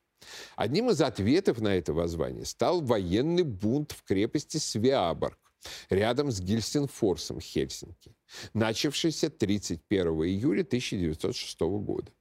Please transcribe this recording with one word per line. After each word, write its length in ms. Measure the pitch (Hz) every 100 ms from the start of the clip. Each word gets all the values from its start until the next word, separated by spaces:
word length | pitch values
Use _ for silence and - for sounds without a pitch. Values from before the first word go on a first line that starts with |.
| _ _ - - - -
Одним 320 | 107 160 247
из 120 | 156
ответов 600 | 139 104 101 165 196 117
на 140 | 107 95
это 180 | 80
воззвание 500 | 76 85 85 64 60
стал 380 | - - 123 175
военный 640 | 131 113 87 98 151 175
бунт 500 | 160 95 104 139 151
в 100 | -
крепости 540 | - 98 113 151 - 156
Свеаборг, 800 | - 113 120 135 87 76 69 - _ _ - - -
рядом 420 | 95 107 123 147
с 80 | 101
Гельсинфорсом 1000 | 90 113 - 147 143 - 104 85 - 58
Хельсинки, 760 | - - 65 - - - - _ _ - -
начавшийся 760 | 104 113 113 151 - 165 151 160
тридцать 520 | - 95 101 - 85
первого 440 | - 98 85 80 82
июля 360 | 98 135 202
тысяча 340 | 175 123 - 107
девятьсот 380 | 82 76 - 120
шестого 440 | - - 82 104
года. 320 | - - - -